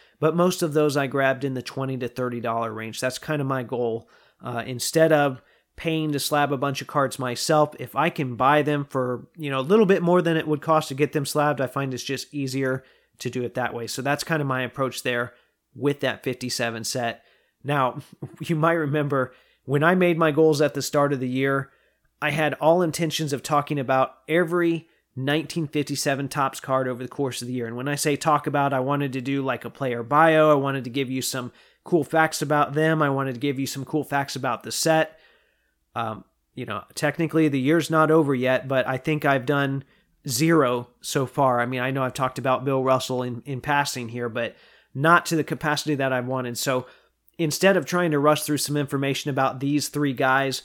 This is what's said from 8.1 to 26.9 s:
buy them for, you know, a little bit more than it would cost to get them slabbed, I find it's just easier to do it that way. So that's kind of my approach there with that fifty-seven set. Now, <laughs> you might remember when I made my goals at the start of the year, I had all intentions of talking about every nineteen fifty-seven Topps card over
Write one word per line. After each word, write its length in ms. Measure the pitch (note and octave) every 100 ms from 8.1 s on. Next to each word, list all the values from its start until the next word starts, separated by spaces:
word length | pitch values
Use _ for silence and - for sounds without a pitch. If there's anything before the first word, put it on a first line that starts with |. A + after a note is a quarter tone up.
| - C3 A#2
buy 260 | C3 D3+
them 240 | C#3+ D3 C#3+
for, 420 | C3+ B2+ B2 - -
you 120 | D3
know, 100 | C3+
a 20 |
little 240 | C3+ G#3+ G3
bit 160 | F#3+
more 200 | F3 F3+
than 160 | E3 D#3+
it 100 | D3+
would 140 | D3
cost 280 | D#3+ D#3 D3+
to 60 | C3+
get 180 | C#3+
them 120 | D#3 C#3
slabbed, 360 | D3+ D3 C#3
I 60 | B2+
find 260 | C#3 C#3
it's 100 | B2
just 300 | - C3 -
easier 500 | D3 C3+ C3 C3 C3 - _ _ _
to 100 | B2
do 140 | B2
it 100 | A#2+
that 200 | - A#2+
way. 140 | A#2 A#2
So 140 | -
that's 220 | C3 C#3+
kind 180 | - D#3+
of 60 | C#3
my 160 | B2+
approach 400 | B2 - C3 -
there 300 | B2+ A#2+ A#2+ - _ _ _ -
with 240 | C#3 C#3+
that 240 | C3+ G#2
fifty-seven 600 | C3+ B2 B2+ - A#2 A2+
set. 400 | A2 B2+ A#2 - _ _ _ _
Now, 380 | C3 C#3+ B2+ D3 - -
<laughs> 180 | - -
you 140 | D#3+ E3
might 180 | D#3+
remember 600 | E3+ D3 D3+ D3 C#3 B2+ - _ _ -
when 180 | C#3
I 120 | D#3+ F#3
made 220 | F3+ E3
my 140 | E3
goals 300 | D3 D#3+ D3
at 120 | D3
the 80 | C#3+
start 320 | C3 D3 C#3+
of 60 | C#3
the 100 | B2+
year, 420 | B2+ C#3 C#3 C#3 _ _ _ _ _
I 100 | D3
had 240 | D3 D3+ C3+
all 260 | D3+ F3
intentions 500 | F3 D3 E3 D3 D#3
of 120 | C3
talking 360 | - D3 C#3 D3
about 360 | C3 C3 C3 - -
every 600 | D#3+ E3+ F3 E3+ E3 - _ _ -
nineteen 520 | C3+ D3+ C#3+ - -
fifty-seven 600 | D3 C#3+ C#3+ D3 C3+ C#3
Topps 320 | D3+ C3+ -
card 280 | - C3
over 140 | C3